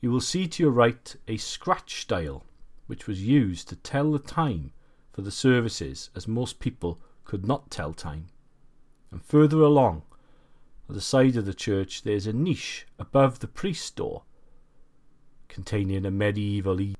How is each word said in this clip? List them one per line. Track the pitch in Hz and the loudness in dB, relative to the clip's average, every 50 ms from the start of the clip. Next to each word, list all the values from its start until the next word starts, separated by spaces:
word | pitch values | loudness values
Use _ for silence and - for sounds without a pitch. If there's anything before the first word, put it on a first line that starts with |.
You | - 123 117 | 0 2 0
will | 127 | 0
see | 123 - - 180 190 | 0 0 -2 -2 -2
to | 170 - - 175 | -2 0 2 2
your | 151 127 | 4 6
right | 117 117 117 123 - _ - - - - | 6 4 4 4 0 _ -20 -20 -18 -10
a | - 113 107 | -8 -8 -8
scratch | - - - - - - 185 - - - - - - | -6 -8 -10 -8 -2 -2 -2 -2 -2 -12 -12 -12 -4
dial, | - 110 92 82 76 69 - - - - _ - - - - _ | -4 -4 -2 -2 -6 -8 -12 -16 -20 -20 _ -20 -20 -20 -20 _
which | - - - - - | -12 -12 -12 -8 -8
was | 107 92 98 | -6 -4 0
used | 110 135 147 123 98 90 82 - - | 4 4 4 4 2 -2 -6 -10 -14
to | - | -14
tell | 85 - - - 139 143 151 151 | -14 -12 -6 -4 -2 0 0 0
the | 143 | -2
time | 147 - - - 165 151 110 82 73 65 - - - _ _ _ _ _ - | -4 -4 -4 -2 -2 -2 -2 -4 -8 -10 -14 -18 -20 _ _ _ _ _ -12
for | - 98 | -10 -8
the | 101 - | -8 -8
services, | - - 135 127 123 117 113 - - 87 69 135 - - - _ | 2 4 4 6 6 4 0 -4 -6 -8 -8 -10 -12 -14 -14 _
as | 95 - 110 | -12 -8 -4
most | 110 117 127 - - - | -4 -4 -4 -4 -8 -6
people | - 127 117 - - 87 82 - - - - - - | -6 -6 -6 -4 -6 -6 -6 -6 -12 -20 -20 -20 -12
could | - - 101 95 | -10 -8 -6 -2
not | 101 135 - - - | -2 -2 -2 -4 -12
tell | - - 82 73 80 | -10 -8 -8 -8 -8
time. | - - 82 73 78 80 87 - - _ _ _ _ _ - _ _ - _ - _ _ - | -10 -10 -10 -10 -10 -14 -16 -20 -20 _ _ _ _ _ -20 _ _ -20 _ -20 _ _ -16
And | - - - | -16 -16 -10
further | - - 151 151 151 147 156 | 2 6 6 8 8 8 6
along, | 156 147 147 139 131 113 85 80 - - - - _ _ - _ _ _ - _ - _ - - - - | 6 8 8 6 6 4 2 -2 -10 -14 -20 -20 _ _ -20 _ _ _ -20 _ -20 _ -20 -20 -16 -12
at | 98 | -10
the | 101 | -8
side | - - - 135 127 131 123 | -6 2 4 6 6 6 4
of | 117 104 | 2 -2
the | 98 95 | -4 -6
church, | - - - 101 98 98 95 - - - | -6 -2 -2 0 0 -2 -4 -8 -10 -4
there | 110 104 | -2 -2
is | 104 95 107 | -2 -2 -2
a | 107 | -2
niche | 120 151 185 147 - - - - - - - - _ | 0 0 0 0 -2 -4 -10 -12 -12 -14 -18 -14 _
above | - - - 139 139 131 123 - | -14 0 4 4 4 4 2 -2
the | - - | -12 -12
priest's | - - - 196 170 - - - | -10 -6 -6 -4 -4 -6 -8 -12
door, | - - - - - - _ _ - _ - - - - - _ _ - - _ _ - _ - _ _ _ - - - - - | -8 -6 -6 -6 -6 -10 _ _ -20 _ -20 -20 -20 -20 -20 _ _ -20 -20 _ _ -20 _ -20 _ _ _ -20 -20 -20 -20 -16
containing | - - 95 - - 107 101 98 98 98 95 | -12 -12 -8 -4 -2 -2 0 0 -2 -2 -2
a | 98 95 | -2 -2
medieval | 101 104 104 101 104 104 104 101 101 95 98 95 92 | 0 0 0 0 0 -2 -2 -2 -2 0 0 0 0
e-, | 98 101 98 - | -2 -4 -6 -4